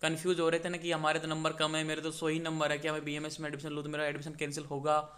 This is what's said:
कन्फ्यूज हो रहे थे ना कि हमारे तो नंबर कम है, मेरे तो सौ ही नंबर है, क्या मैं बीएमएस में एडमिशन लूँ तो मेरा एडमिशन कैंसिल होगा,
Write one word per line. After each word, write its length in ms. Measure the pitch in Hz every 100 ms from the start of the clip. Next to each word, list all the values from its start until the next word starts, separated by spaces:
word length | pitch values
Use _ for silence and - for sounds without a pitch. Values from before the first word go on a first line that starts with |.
कन्फ्यूज 380 | 160 160 175 175
हो 80 | 165
रहे 120 | 165
थे 80 | 175
ना 80 | 175
कि 140 | 170
हमारे 280 | 165 156 156
तो 80 | 160
नंबर 240 | 156 156
कम 240 | 156 156 156
है, 80 |
मेरे 160 | 156 156
तो 100 | 156
सौ 160 | 156 160
ही 120 | 160
नंबर 320 | 165 160 151
है, 60 | 147
क्या 140 | 156
मैं 120 | 156
बीएमएस 360 | 147 147 151 151
में 80 | 151
एडमिशन 220 | 143 151
लूँ 120 | 147
तो 60 | 147
मेरा 160 | 151 151
एडमिशन 280 | 147 147
कैंसिल 300 | 156 147 147
होगा, 340 | 143 143 147 151 151